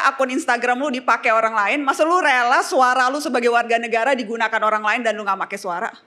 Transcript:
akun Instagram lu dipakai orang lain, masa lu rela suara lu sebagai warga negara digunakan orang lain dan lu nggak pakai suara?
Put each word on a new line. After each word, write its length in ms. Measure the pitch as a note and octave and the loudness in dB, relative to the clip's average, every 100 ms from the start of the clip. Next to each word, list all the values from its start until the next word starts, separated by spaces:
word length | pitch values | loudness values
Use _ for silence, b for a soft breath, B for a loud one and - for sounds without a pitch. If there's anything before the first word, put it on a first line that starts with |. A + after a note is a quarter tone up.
| C4+ | 2
akun 240 | C4 C4 | 0 -2
Instagram 480 | C4 - A#3+ B3 B3 | -2 -2 0 0 -2
lu 100 | D4 | -2
dipakai 400 | B3+ B3 A#3 A#3+ | -4 0 0 2
orang 220 | A3+ A3 | 2 2
lain, 260 | A3 G3+ C#4+ | 0 0 0
masa 200 | C4+ - | -2 0
lu 140 | D#4+ F4+ | 2 4
rela 460 | D4+ B3+ A#3+ D4 | 2 2 2 2
suara 440 | - F4 B3 B3+ B3+ | 2 2 2 4 0
lu 120 | C#4+ | -2
sebagai 320 | D4 B3 A#3+ | -4 0 2
warga 260 | A#3 A#3 A#3 | 2 2 -2
negara 380 | A#3 A3+ A#3+ | 0 0 0
digunakan 440 | C4 G#3+ A3+ A3 A3 | 0 -4 -4 -2 0
orang 220 | G#3+ G#3+ | 0 0
lain 180 | G#3+ A#3 | 0 0
dan 100 | A3+ | -2
lu 100 | G#3 | -2
nggak 140 | G3+ F#3+ | -4 -4
pakai 180 | E3+ G3 | -6 -8
suara? 300 | F#3+ F3 - - | -8 -6 -8 -10